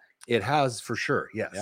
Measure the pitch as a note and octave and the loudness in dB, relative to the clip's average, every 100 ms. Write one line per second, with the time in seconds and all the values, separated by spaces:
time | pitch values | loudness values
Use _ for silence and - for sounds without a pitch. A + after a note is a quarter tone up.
0 | _ _ - A#2 A2+ D3 C3+ A#2 - A2+ | _ _ 0 0 4 2 2 0 -6 -4
1 | - A#2 C2+ G#2+ G2+ F#2+ | 0 0 -2 -6 -6 -4